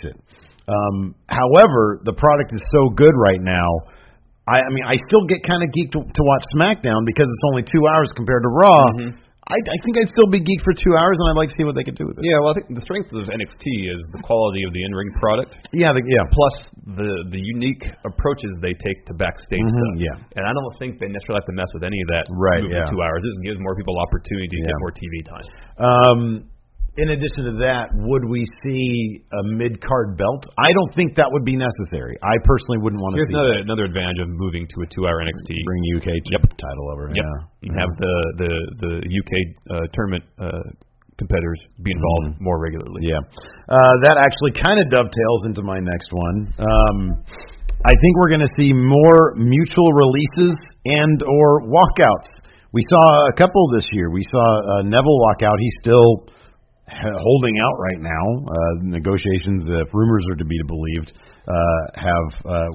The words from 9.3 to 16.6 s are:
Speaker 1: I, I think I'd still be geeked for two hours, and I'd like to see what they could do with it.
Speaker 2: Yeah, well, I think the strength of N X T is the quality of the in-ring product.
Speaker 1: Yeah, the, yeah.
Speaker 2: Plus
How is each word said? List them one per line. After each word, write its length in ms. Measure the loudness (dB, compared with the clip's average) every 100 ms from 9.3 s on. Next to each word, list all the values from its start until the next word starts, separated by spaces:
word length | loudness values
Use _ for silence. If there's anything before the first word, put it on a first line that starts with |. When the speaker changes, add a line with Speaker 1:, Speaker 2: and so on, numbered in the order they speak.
| _ -6
Speaker 1:
I, 80 | -6
I 200 | -4 -6
think 160 | -4 -2
I'd 160 | 0
still 160 | 4 4
be 80 | 4 0
geeked 160 | 0
for 160 | 0 0
two 160 | 2
hours, 240 | 4 2 2
and 80 | 2
I'd 60 | 0
like 80 | -2
to 80 | -2
see 80 | -4
what 80 |
they 80 | -4
could 160 | -8 -8
do 80 | -10
with 160 | -6
it. 0 |
Speaker 2:
Yeah, 160 | 0 2
well, 160 | 2
I 80 | -2
think 80 | -6
the 160 | -12 -10
strength 240 | -10 -8 -10
of 80 | -8
N 80 | -8
X 80 | -10 -10
T 80 | -8 -6 -6
is 80 | -10 -12
the 80 | -14
quality 400 | -2 0 0 -2
of 80 | -6 -6
the 40 | -8
in-ring 240 | -8 -8 -4
product. 400 | -2 -2 -4 -14 -10
Speaker 1:
Yeah, 160 | 0 0
the, 160 | 0 0
yeah. 160 | 0 2
Speaker 2:
Plus 260 | 2 2 0